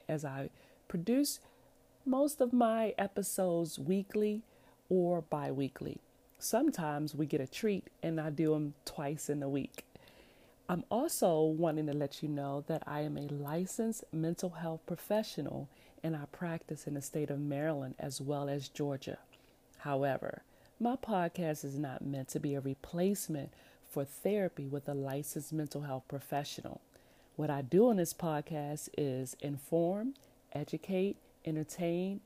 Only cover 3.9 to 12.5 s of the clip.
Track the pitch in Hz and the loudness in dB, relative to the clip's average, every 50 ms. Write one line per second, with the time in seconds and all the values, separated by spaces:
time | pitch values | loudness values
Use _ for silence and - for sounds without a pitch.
3.9 | 190 196 196 - - 214 214 214 208 214 - - - - - - - _ _ - | 2 2 2 0 0 2 2 2 2 0 -4 -10 -20 -20 -20 -20 -20 _ _ 2
4.9 | 185 185 175 175 175 170 160 - - 147 143 139 135 135 139 131 - - - - | 4 4 6 4 4 2 0 0 -2 -2 0 -2 0 0 0 -2 -2 -6 -8 -8
5.9 | - - - _ _ _ _ _ - - - - - 226 294 320 - - 165 151 | -8 -10 -14 _ _ _ _ _ -16 -8 -4 2 4 6 6 4 4 2 0 0
6.9 | 147 147 156 151 - 143 156 139 - 147 131 - - - - 214 202 - - - | 0 0 -2 -2 0 0 0 2 2 0 0 -2 -4 0 2 2 2 2 -2 -8
7.9 | _ - - 165 165 160 151 160 143 143 165 156 156 151 151 147 147 - - - | _ -6 -4 -2 -2 0 -2 -2 0 2 4 4 4 4 2 -2 -4 -8 -12 -10
8.9 | - - 147 143 160 147 - - 147 147 139 139 139 139 139 - - - - _ | -8 -4 -4 -4 -4 -4 -2 -2 -2 -2 0 0 0 -2 -2 -4 -8 -14 -18 _
9.9 | - - - - - - - - - - - - - _ - - 175 175 - - | -20 -20 -20 -20 -20 -20 -20 -20 -20 -20 -20 -20 -20 _ -4 -2 -2 -2 -2 0
10.9 | 208 233 285 330 - - - 185 165 156 156 160 156 156 170 165 151 156 156 151 | 0 0 0 0 2 4 4 4 6 6 4 4 4 4 2 2 2 2 0 0
11.9 | 143 147 143 143 - - - 151 147 143 139 139 | 0 0 -2 -2 -4 -4 -4 -2 -2 -2 -2 -2